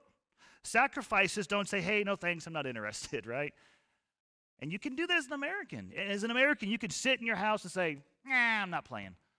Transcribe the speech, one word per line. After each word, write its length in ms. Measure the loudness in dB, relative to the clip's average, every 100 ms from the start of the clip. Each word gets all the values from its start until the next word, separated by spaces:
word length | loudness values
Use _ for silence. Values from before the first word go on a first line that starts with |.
| _ _ _ _ -20 -16
Sacrifices 840 | 0 2 2 0 0 2 4 0 0
don't 220 | 0 0
say, 120 | -2
"Hey, 240 | 2 2
no 120 | 2 0
thanks, 300 | -2 -4 -4
I'm 60 |
not 140 | -4 -4
interested," 600 | -4 -4 -6 -6 -6 -4
<laughs> 100 | -4
right? 160 | -4 -8 _ _ _ _ _ _ _ _ _ _
And 120 | -8
you 80 | -6
can 160 | -6
do 120 | -4 2
that 100 | 2
as 100 | 0
an 60 |
American. 600 | -4 -4 -6 -8 -10 -8 -6
As 260 | -4 -2
an 80 | 0
American, 380 | 6 6 4 0
you 100 | -2
could 140 | -2
sit 260 | 0 2 2
in 80 | 2
your 100 | 0
house 260 | 2 0
and 100 | 0
say, 260 | 0 0 -2 -10 _ -2
"Nah, 360 | 2 4 2
I'm 80 | 0
not 140 | -2
playing." 300 | -4 -8 -8 -12 _